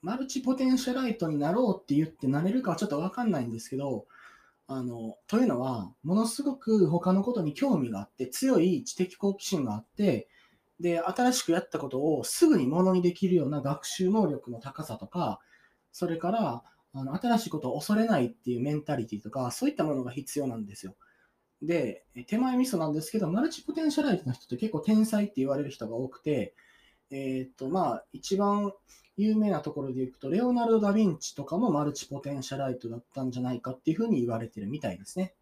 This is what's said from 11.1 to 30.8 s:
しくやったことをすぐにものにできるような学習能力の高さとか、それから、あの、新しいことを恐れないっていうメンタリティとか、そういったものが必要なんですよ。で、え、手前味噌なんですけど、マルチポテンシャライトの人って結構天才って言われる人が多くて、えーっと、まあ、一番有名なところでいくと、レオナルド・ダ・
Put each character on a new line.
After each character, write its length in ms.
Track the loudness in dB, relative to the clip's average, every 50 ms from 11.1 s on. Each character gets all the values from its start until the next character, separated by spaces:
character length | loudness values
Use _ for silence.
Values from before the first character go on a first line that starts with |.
| 0 2 4 4 4
し 100 | 2 2
く 80 | 2
や 80 | 2 2
っ 100 | 0 -2
た 100 | -6 -6
こ 100 | -6 -4
と 120 | -4 0
を 220 | 2 2 0 0 -2
す 220 | -4 2 4 6 6
ぐ 100 | 8 6
に 100 | 4 4
も 160 | 4 4 6
の 100 | 6 6
に 80 | 6
で 120 | 4 2 2
き 140 | 2 2 4
る 80 | 4
よ 100 | 4 4
う 40 | 2
な 120 | -2 -2
学 240 | -2 -2 -4 -4 -4
習 240 | -10 -4 0 2 2
能 180 | 4 4 4 2
力 240 | 2 -2 -6 -10
の 80 | -12 -10
高 240 | -12 -14 -10 -10 -8
さ 140 | -8 -8 -10
と 100 | -10 -8
か、 320 | -4 -2 -2 -2 -4 -6 _ _ _ _ _ _ _ _ _ _
そ 160 | _ -6 -4 -4
れ 100 | -2 -2
か 140 | -2 -2
ら、 320 | 0 0 0 -2 -2 -6 -10 -16 _ _ _ _ _
あ 100 | -8 -8
の、 120 | -6 -6
新 220 | -4 0 2 0 2
し 100 | 0 -2
い 20 |
こ 100 | -6 -4
と 120 | -4 -4
を 40 | -4
恐 200 | -4 -2 0 2
れ 100 | 2 4
な 140 | 4 4 2
い 80 | 2 0
っ 20 |
て 220 | -4 _ _ -4
い 60 | -2 -2
う 40 |
メ 120 | 0 0 -2
ン 100 | -2 -2
タ 120 | -2 -4
リ 100 | -4 -2
テ 120 | -4 -6 -10
ィ 40 |
と 100 | -10 -8
か、 200 | -6 -4 -4 -4
そ 160 | -4 -2 -2 -2
う 20 |
い 40 | 0
っ 20 |
た 80 | 0 0
も 120 | 0 0
の 80 | -2 -4
が 80 | -4
必 280 | -6 -8 -10 -6 -4 -4
要 80 | -4 -4
な 80 | -4
ん 100 | -6 -8
で 100 | -10 -12
す 100 | -14 -14
よ。 100 | -16 -16 _ _ _ _ _ _ _ _ _ _ _ _ _
で、 440 | -4 0 0 0 0 0 -4 -8 _ _ _
え、 80 | -16 -8
手 140 | -2 0 0
前 200 | 2 2 2 2
味 80 | 0
噌 120 | 2 2 0
な 120 | 0 0
ん 40 | -2
で 80 | -2
す 100 | -4 -2
け 80 | -2 -2
ど、 100 | 0 0
マ 120 | 0 0
ル 80 | 0 0
チ 140 | -2 -6 -10
ポ 100 | -6 -4
テ 80 | 0
ン 100 | 0 0
シ 100 | 2 2
ャ 20 | 2
ラ 100 | 2 2
イ 60 | 0
ト 60 | 0
の 80 | -4 -6
人 120 | -6 -6
っ 20 | _
て 100 | -6 -4
結 140 | -4 -2
構 80 | -2 -2
天 260 | 2 4 4 4 4
才 200 | 4 2 0 0
っ 20 | 0
て 80 | 0 -2
言 100 | 0 0
わ 100 | 0 -2
れ 60 | -2
る 60 | -6
人 180 | -6 -10 -10 -6
が 80 | -4
多 140 | -6 -6 -6
く 100 | -8 -8
て、 360 | _ -2 0 0 0 -4 _ _ _ _ _ _ _ _ _ _ _ _
え 360 | -10 -8 -4 -4 -4 -4 -4 -8
ー 0 |
っ 20 | -10
と、 140 | _ -6 -2
ま 260 | 0 0 0 0 -2
あ、 100 | -4 -8 _
一 260 | _ -16 -6 -4 0 2
番 360 | 2 2 2 2 0 -2 -6 -10 _ _ -20 -20 _ _ _ 0
有 180 | 2 2 4
名 160 | 4 2 2
な 100 | 0 0
と 100 | -2 -4
こ 120 | -6 -6 -6
ろ 100 | -6 -4
で 80 | -4
い 100 | -4 -6
く 60 | -6 _
と、 120 | -6 -2
レ 120 | 0 0
オ 100 | 2 2
ナ 140 | 2 2 2
ル 80 | 4 4
ド・ 60 |
ダ・ 140 | 4